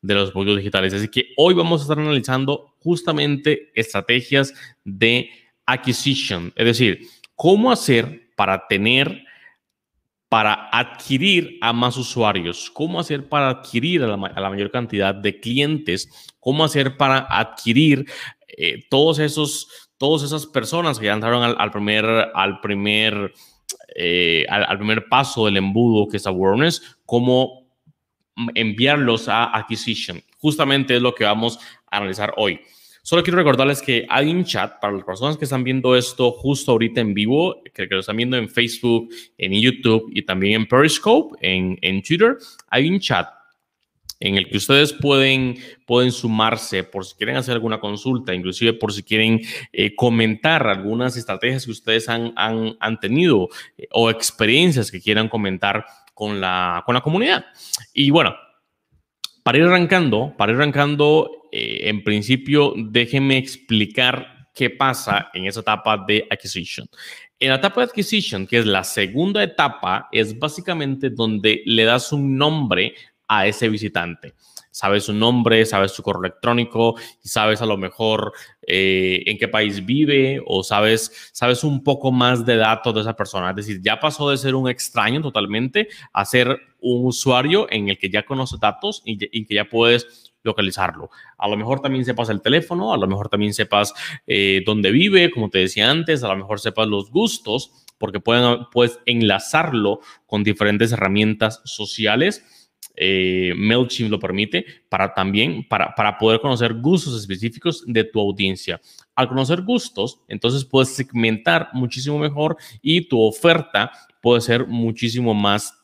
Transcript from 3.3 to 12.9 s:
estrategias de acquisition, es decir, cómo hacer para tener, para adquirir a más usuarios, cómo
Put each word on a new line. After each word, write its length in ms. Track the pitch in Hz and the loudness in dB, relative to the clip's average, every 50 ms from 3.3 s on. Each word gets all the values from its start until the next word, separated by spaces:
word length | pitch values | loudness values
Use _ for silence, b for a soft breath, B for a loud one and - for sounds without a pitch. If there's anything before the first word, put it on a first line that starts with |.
| 143 139 143 156 151 - - _ _ | 0 0 2 2 2 2 -2 _ _
estrategias 800 | 110 113 - - 98 - - 117 123 120 - 139 139 139 135 - B B B B B _ | -2 -2 -2 -2 -6 0 2 2 2 2 2 2 2 2 2 -4 B B B B B _
de 440 | 98 98 95 113 113 120 123 - B B B B B B _ _ | -12 -2 2 4 4 4 2 0 B B B B B B _ _
acquisition, 840 | - 127 131 - 127 120 - - 143 135 135 - - 104 87 87 90 - | -2 -2 0 0 -2 -2 0 0 -2 -2 0 -2 -4 -4 -6 -6 -8 -10
es 100 | - 113 | -2 0
decir, 360 | 117 117 113 127 110 87 - B B B B B - _ | 0 2 4 4 2 2 0 B B B B B -20 _
cómo 380 | _ - 160 190 208 226 262 254 | _ 4 4 4 4 4 2 0
hacer 580 | - - - 131 117 113 135 151 - _ _ _ | 0 2 2 2 2 2 -2 -8 -16 _ _ _
para 320 | - 104 98 95 95 - - | -2 0 0 0 -2 -2 -2
tener, 560 | 101 98 101 110 123 131 143 170 190 - - B B B B B B B B _ _ _ _ _ _ _ _ _ _ _ _ _ | -2 0 2 2 4 2 2 0 -4 -10 -16 B B B B B B B B _ _ _ _ _ _ _ _ _ _ _ _ _
para 420 | - 110 107 107 107 - - - | 0 2 2 2 0 -2 -4 -4
adquirir 880 | - 113 123 - - - - - 135 131 156 196 196 175 - - - - | -2 -2 -2 -2 -8 -18 -6 -2 -2 0 2 2 2 2 0 -2 -8 -4
a 120 | - 117 117 | -2 -2 0
más 240 | 117 120 123 120 | 2 0 0 -2
usuarios, 760 | 131 123 - - 123 113 107 101 98 85 85 85 - - - | -4 -8 -6 -2 0 0 2 2 0 -4 -4 -8 -8 -12 -16
cómo 300 | _ - 147 160 | _ -8 -6 -6